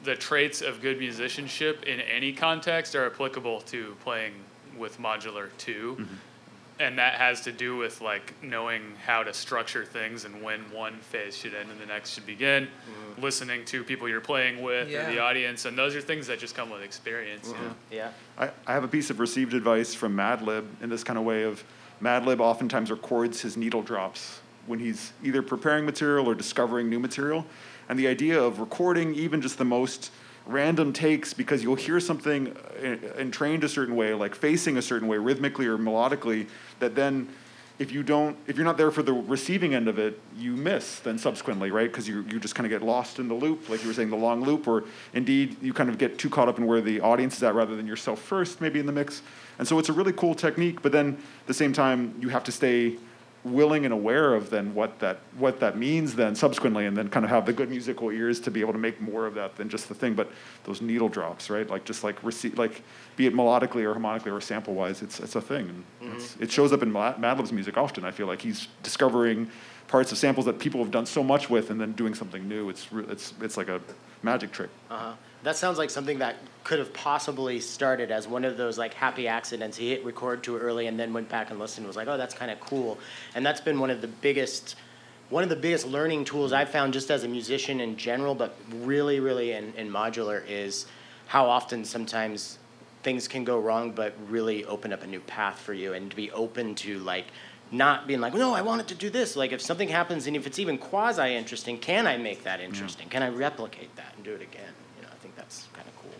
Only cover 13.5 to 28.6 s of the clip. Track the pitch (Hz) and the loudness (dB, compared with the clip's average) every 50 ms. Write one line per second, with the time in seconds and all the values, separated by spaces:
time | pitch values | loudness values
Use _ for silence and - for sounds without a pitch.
13.5 | 123 120 117 - - 127 120 120 135 120 120 120 113 113 113 - 147 135 127 127 | -6 -6 -6 -6 -8 -8 -4 -6 -6 -6 -4 -2 -4 -4 -2 0 0 2 2 0
14.5 | 123 123 127 127 123 123 123 - 147 147 156 - 117 117 117 120 127 131 127 123 | -2 -2 -4 -2 0 -2 -2 -2 -4 -4 -4 -2 0 0 2 2 2 0 0 -2
15.5 | 120 117 - 127 117 127 135 143 143 147 143 147 160 156 139 123 123 110 120 117 | -4 -4 -6 -6 -2 0 0 0 0 -4 -4 -4 -4 -4 -4 -6 -6 -6 -6 -10
16.5 | - - 120 113 107 101 98 101 - - - 117 113 117 113 107 104 104 104 113 | -8 -8 -8 -8 -8 -10 -10 -12 -14 -12 -8 -8 -6 -6 -6 -8 -10 -10 -10 -12
17.5 | 117 113 120 117 113 113 - - 110 110 110 117 - - - - - - 127 139 | -10 -8 -8 -10 -10 -12 -14 -12 -8 -8 -8 -8 -10 -14 -20 -20 -4 -4 -4 -4
18.5 | - - - - 127 143 127 127 147 156 143 - 131 104 120 120 - 135 131 120 | -4 -10 -6 -2 0 0 0 0 0 0 0 -2 0 0 0 0 2 0 0 2
19.5 | 120 127 107 117 113 110 113 113 - - - 110 101 98 98 107 123 113 110 107 | 2 2 4 6 6 6 4 0 -2 -2 -2 0 0 2 2 2 0 0 0 -2
20.5 | 110 110 107 107 - - 117 117 117 113 - - 123 113 110 113 110 110 110 110 | -2 -2 -4 -6 -12 -10 -6 -6 -4 -4 -4 -2 -2 0 2 2 2 2 2 0
21.5 | 107 107 - - - - - - - - 107 120 123 123 120 131 127 117 117 113 | -2 -4 -12 -18 -20 -20 -20 -20 -12 -2 2 4 4 4 6 4 4 6 6 4
22.5 | 113 117 131 117 135 123 113 104 107 107 - - 123 117 117 120 117 - - 117 | 6 4 2 0 2 0 0 0 -4 -4 -2 0 2 4 4 2 0 -2 -6 -6
23.5 | 98 117 113 117 117 113 104 113 117 101 95 95 - - - - - - - - | -4 -2 -2 0 0 -2 -2 -2 -2 -2 -2 -4 -6 -10 -14 -14 -14 -16 -18 -20
24.5 | - - - 113 117 113 117 113 110 110 - - - - - 135 131 135 131 - | -20 -20 -8 -6 -6 -4 -2 -4 -4 -4 -8 -12 -14 -6 -2 0 0 0 0 0
25.5 | 131 120 - 156 151 151 151 151 147 - 156 147 143 143 135 120 113 117 120 - | -4 0 2 2 2 4 2 0 0 0 2 4 4 4 4 4 2 2 0 -2
26.5 | - - 123 117 117 120 120 113 113 120 123 127 120 - 139 147 156 160 160 - | 2 2 2 2 2 0 0 2 0 0 0 -2 -2 -2 0 0 0 -2 -2 -6
27.5 | - - - - - - - - 127 131 131 131 127 127 143 156 165 156 127 120 | -14 -18 -18 -18 -18 -20 -8 -4 0 2 4 2 4 4 4 4 6 6 4 4
28.5 | 104 98 | 2 0